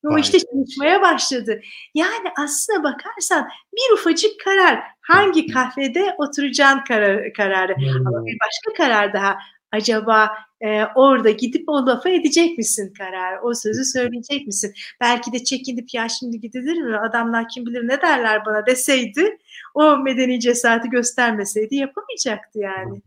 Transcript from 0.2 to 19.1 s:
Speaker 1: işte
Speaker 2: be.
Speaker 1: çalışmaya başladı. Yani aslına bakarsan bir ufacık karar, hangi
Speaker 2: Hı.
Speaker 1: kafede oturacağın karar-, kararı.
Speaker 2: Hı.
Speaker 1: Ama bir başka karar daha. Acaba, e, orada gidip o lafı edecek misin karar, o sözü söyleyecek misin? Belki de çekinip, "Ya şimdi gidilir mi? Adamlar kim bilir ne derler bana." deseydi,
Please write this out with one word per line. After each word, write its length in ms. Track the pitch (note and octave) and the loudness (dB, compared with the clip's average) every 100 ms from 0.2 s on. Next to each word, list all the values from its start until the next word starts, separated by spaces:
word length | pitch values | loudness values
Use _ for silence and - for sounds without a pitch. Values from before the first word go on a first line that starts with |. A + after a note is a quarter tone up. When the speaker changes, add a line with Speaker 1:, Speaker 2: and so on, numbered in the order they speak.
Speaker 1:
işte 160 | D4 F#4 | 4 2
Speaker 2:
be. 40 | - | 2
Speaker 1:
çalışmaya 500 | C#4 C4+ C4+ D4 F#4 | -4 -4 0 2 4
başladı. 600 | F#4 D4 - C4 G#3+ G#3+ - - - | 4 2 -2 -4 -4 -6 -8 -20 -8
Yani 360 | D4+ F4+ A4+ F#4+ - | -2 -2 -2 -8 -6
aslına 460 | D4 - - G4+ | -4 -4 -2 0
bakarsan 640 | D4 - G4 G#4 - E4+ A#3+ - _ | 0 -4 -10 -8 -2 0 -2 -12 _
bir 200 | G#4 C5 | -4 4
ufacık 380 | G#4+ E4+ D#4+ G#4+ G#4 | 4 4 2 0 0
karar, 360 | F#4+ G4 F4+ B3 - _ | 0 4 4 4 -4 _
hangi 480 | - F4 G4+ D#4+ - | 4 6 6 2 0
Speaker 2:
Hı. 40 | |
Speaker 1:
kafede 640 | C4 B3 C#4 C#4 B3 G4 F4 | -2 -2 -2 -2 0 -2 0
oturacağın 640 | C#4+ C#4+ C#4 C4+ C#4 C4+ C4 | -4 -2 -2 4 4 4 2
karar-, 460 | A3+ G#3 G3 - - | 2 2 2 -4 -2
kararı. 340 | G3+ F#3+ F#3 | 0 0 0
Speaker 2:
Hı. 260 | D#3+ C3+ C3 B2+ | -2 0 0 0
Speaker 1:
Ama 200 | B2 - | -2 -6
bir 120 | - - | -4 -4
başka 380 | - A4 G#4+ | -4 -8 0
karar 300 | D4 A3 G3+ | 2 4 2
daha. 240 | G3 G3 G3 - _ _ | 0 -2 -2 -8 _ _
Acaba, 600 | G#3+ G#3+ A3 G#3+ A3 G#3+ - - _ | -4 0 0 4 4 4 0 -14 _
e, 220 | A3 G#3+ G#3+ C4 | -4 -2 0 4
orada 340 | C4+ C4 A3 | 6 6 4
gidip 340 | G#3+ A#3+ C#4+ - | 2 -2 -4 -2
o 180 | D4 B3+ | 0 2
lafı 240 | B3 F4+ | 0 2
edecek 480 | F4+ E4 D#4 E4+ E4+ | 2 2 2 2 0
misin 360 | A3 - G3 G3 | -4 -4 -6 -10
karar, 420 | F#3+ F#3+ F#3 F#3+ | -10 -6 -6 -4
o 100 | - | -4
sözü 320 | A#3 G#3+ A3 C4 | -4 -4 -4 -4
söyleyecek 640 | B3+ B3 A#3+ A#3 C#4+ C#4+ | -2 -4 -6 -6 -8 -6
misin? 260 | G3 G3+ - - - | -6 -6 -10 -20 -2
Belki 320 | A#3+ A#3+ B3 | 0 0 -2
de 100 | A#3+ | -6
çekinip, 500 | B3 C4 C4 B3 B3 | -4 -6 -6 -10 -8
"Ya 140 | A#3+ A3+ - | -6 -6 -6
şimdi 200 | B3 A3+ | -8 -10
gidilir 420 | A3+ B3+ B3+ E4+ | -10 -8 -6 -4
mi? 160 | C4 G#3+ | -2 -4
Adamlar 500 | A3+ A#3 A#3 A#3 A#3 | -2 -2 -2 -2 -4
kim 120 | B3+ A#3 | -10 -8
bilir 220 | A#3+ A#3 | -6 -2
ne 140 | C#4 | 0
derler 440 | E4+ C4+ A#3 G#3+ G#3+ | 2 2 2 0 0
bana." 200 | G#3+ G#3+ | -2 0
deseydi, 720 | B3+ - C4 A#3 | 0 2 0 0